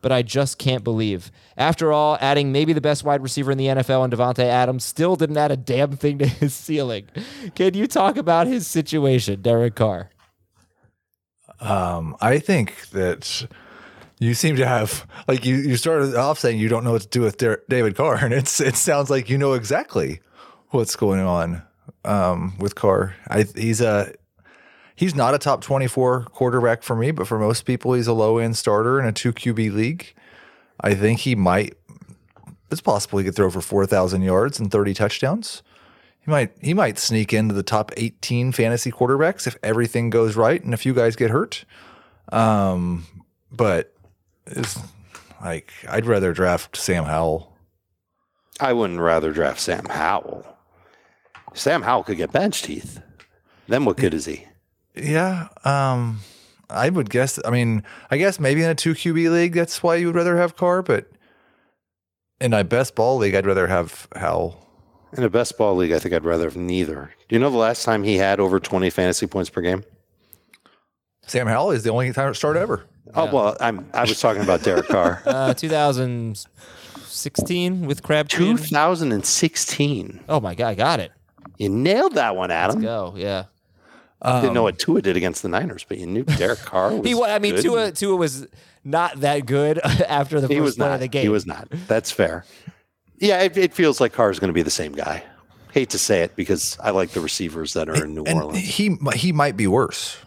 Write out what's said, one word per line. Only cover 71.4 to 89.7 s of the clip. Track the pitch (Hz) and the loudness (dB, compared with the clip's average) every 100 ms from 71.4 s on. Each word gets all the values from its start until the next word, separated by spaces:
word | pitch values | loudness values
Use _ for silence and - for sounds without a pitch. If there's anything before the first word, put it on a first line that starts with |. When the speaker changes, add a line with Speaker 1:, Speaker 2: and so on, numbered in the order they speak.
| 120 | 2
Speaker 2:
Howell | 113 185 | 2 2
is | 135 | 0
the | 110 | 0
only | 113 127 | 0 0
time | 135 139 | 0 -2
start | - 151 160 | 0 0 0
ever. | 214 107 - _ - | 0 -4 -6 _ -8
Speaker 3:
Oh, | - 160 | -2 0
Speaker 1:
Yeah. | |
Speaker 3:
well, | 139 104 - | 2 2 2
I'm, | 117 101 - | -2 -2 -6
I | - | -2
was | 120 - | 0 2
talking | 123 104 | 2 2
about | 98 87 | 2 2
Derek | 87 92 - | 2 0 2
Carr. | 101 87 90 | 2 2 0
Speaker 1:
<laughs> | - | -2
Uh, | 135 131 | 0 0
two | 123 160 | -2 0
thousand | 156 147 127 127 120 117 104 - _ - - - - - | 2 2 2 -2 -4 -6 -8 -14 _ -20 -20 -20 -20 -14
sixteen | - 147 - - 180 175 185 160 | -10 -4 -2 -2 0 -2 -2 -4
with | 147 | -6
Crabtree | - 151 147 - 180 | 0 0 0 0 2
and | 233 | 2
Speaker 3:
Two | - | 0
thousand | 151 156 180 156 | 2 2 2 0
and | 107 - | 0 0
sixteen. | - 160 - - - 143 127 87 90 - | 0 0 0 -6 0 0 0 -6 -14 -2
Speaker 1:
Oh, | 151 | -2
my | 104 87 | -2 -2
God, | 117 | -4
I | 98 | 0
got | 127 156 | 0 0
it. | 85 _ _ _ - - | -4 _ _ _ -20 -4
Speaker 3:
You | 101 | -2
nailed | 104 143 214 370 233 | 0 2 2 2 2
that | 117 92 | 0 0
one, | 92 | -2
Adam. | 82 90 117 | 0 0 0
Speaker 1:
Let's | 107 | -2
go, | 117 90 95 | -4 -6 -6
yeah. | 98 98 92 _ _ _ _ - _ _ | -4 -4 -8 _ _ _ _ -20 _ _
Speaker 3:
Didn't | 123 127 127 | -2 0 2
know | 120 | 2
Speaker 2:
Um, | 113 | 2
Speaker 3:
what | 90 | 0
Tua | - 147 | 0 0
did | 98 87 | 2 0
against | 90 80 | 0 -2
the | 98 | -4
Niners, | 90 170 - - | -4 -4 -8 -12
but | 101 | -10
you | 87 | -6
knew | 101 | -4
Derek | 139 151 87 120 | 0 0 2 -2
Carr | - 92 95 | -2 0 0
Speaker 1:
<laughs> | 220 | 0
He | 240 | 0
Speaker 3:
was | 233 | 0
Speaker 1:
wa-, | 233 | 0
I | 208 | 0
mean, | 202 190 | 0 0
Speaker 3:
good. | |
Speaker 1:
Tua, | - 233 214 | 0 0 -2
Tua | 165 202 185 | -2 0 0
was | 165 131 135 - - _ | 0 -4 -14 -20 -20 _
not | 139 156 170 139 | -4 -2 -2 0
that | 143 147 123 | 0 0 0
good | 139 147 | 0 2